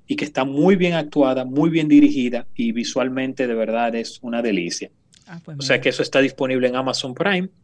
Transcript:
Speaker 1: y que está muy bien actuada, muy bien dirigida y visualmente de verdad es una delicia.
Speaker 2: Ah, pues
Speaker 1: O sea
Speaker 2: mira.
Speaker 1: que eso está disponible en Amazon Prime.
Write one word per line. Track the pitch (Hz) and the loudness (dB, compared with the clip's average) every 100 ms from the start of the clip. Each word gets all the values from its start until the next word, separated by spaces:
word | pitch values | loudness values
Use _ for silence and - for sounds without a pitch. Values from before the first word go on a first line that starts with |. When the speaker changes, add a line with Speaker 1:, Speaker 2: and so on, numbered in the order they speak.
| - | -8
Speaker 1:
y | 147 | -6
que | - | -4
está | - 135 | -2 -2
muy | 139 170 196 | 2 4 4
bien | 175 | 2
actuada, | 170 147 147 135 131 127 | 0 -2 2 2 2 -2
muy | 131 160 | 0 2
bien | 160 151 | 2 6
dirigida | 147 143 139 120 117 - - | 6 6 4 -2 -4 -8 -4
y | 117 | -2
visualmente | 113 113 - 127 127 131 131 127 | -2 -4 -2 -2 -2 -4 -2 -2
de | 113 | -2
verdad | 110 113 117 117 | 0 0 0 -2
es | 113 - | -6 -10
una | 123 117 | -8 -2
delicia. | 117 98 85 - - _ _ _ - | 0 0 -2 -6 -10 _ _ _ -20
Speaker 2:
Ah, | 170 | -20
pues | - 147 | -14 -8
Speaker 1:
O | |
sea | 135 127 | 0 0
Speaker 2:
mira. | |
Speaker 1:
que | 131 | 0
eso | 123 | -2
está | 147 139 | 0 2
disponible | 135 - 131 131 123 | 2 0 -2 0 0
en | 123 | 0
Amazon | 131 120 139 127 | -2 -4 -6 -4
Prime. | 175 190 185 _ | -2 0 -4 _